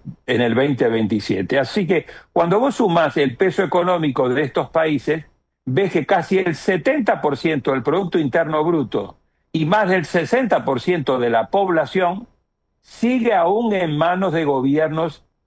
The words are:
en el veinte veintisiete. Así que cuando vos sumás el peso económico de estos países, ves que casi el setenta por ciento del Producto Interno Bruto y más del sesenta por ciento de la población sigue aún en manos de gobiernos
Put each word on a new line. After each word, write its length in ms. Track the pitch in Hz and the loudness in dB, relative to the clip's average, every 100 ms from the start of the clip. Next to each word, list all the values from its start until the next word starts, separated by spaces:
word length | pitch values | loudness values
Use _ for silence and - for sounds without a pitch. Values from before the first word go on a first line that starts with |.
| - - - | -10 -12 -4
en 160 | 117 | 0
el 140 | 120 113 | 2 2
veinte 320 | 143 127 123 | 0 2 0
veintisiete. 720 | 113 110 110 - 101 90 131 | 2 0 -2 -2 -4 0 0
Así 260 | 131 - 170 | 0 -2 0
que 220 | 170 - - - | 0 -2 -12 -6
cuando 280 | - 170 196 | 0 2 2
vos 160 | 269 - | 2 2
sumás 420 | 226 170 156 156 | 2 2 2 2
el 200 | 139 - | 0 2
peso 260 | 190 - | 0 0
económico 680 | 190 180 175 180 156 131 127 | 0 0 2 0 0 0 0
de 120 | 127 | 0
estos 280 | 143 175 139 | -2 -2 -2
países, 560 | 160 160 147 - 160 - _ _ _ - | 0 0 0 -2 -4 -6 _ _ _ -4
ves 260 | 131 190 | 0 0
que 160 | 170 135 | 0 0
casi 320 | 196 156 185 | 0 2 0
el 160 | 180 156 | 0 -2
setenta 680 | - 185 302 311 214 190 | -2 -2 0 0 0 0
por 160 | 151 139 | -2 -2
ciento 340 | 165 151 131 | -2 -2 0
del 120 | 135 | -2
Producto 340 | 123 170 190 180 | 0 0 0 0
Interno 460 | 147 165 160 156 | 0 0 0 0
Bruto 560 | 156 170 120 - 98 - _ _ _ | 0 0 -2 -4 -6 -12 _ _ _
y 140 | 160 156 | -4 0
más 240 | 208 196 | 2 2
del 160 | 190 156 | 0 0
sesenta 600 | 180 156 240 254 165 120 | -2 0 0 2 0 0
por 160 | 131 | -2
ciento 380 | - 180 135 131 | 0 -2 0 0
de 100 | 120 | 2
la 220 | 117 110 | 0 0
población 760 | 196 196 165 151 185 175 190 - _ _ _ _ _ | 0 0 0 0 0 -2 -2 -10 _ _ _ _ _
sigue 540 | _ - 226 254 233 202 | _ -4 0 0 2 2
aún 380 | 170 208 240 | 2 2 0
en 220 | 196 170 147 | 0 -2 0
manos 380 | 165 185 190 | 0 0 0
de 120 | 165 151 | 0 0
gobiernos 800 | 139 131 147 156 156 165 - _ _ | 0 0 2 0 -2 -4 -6 _ _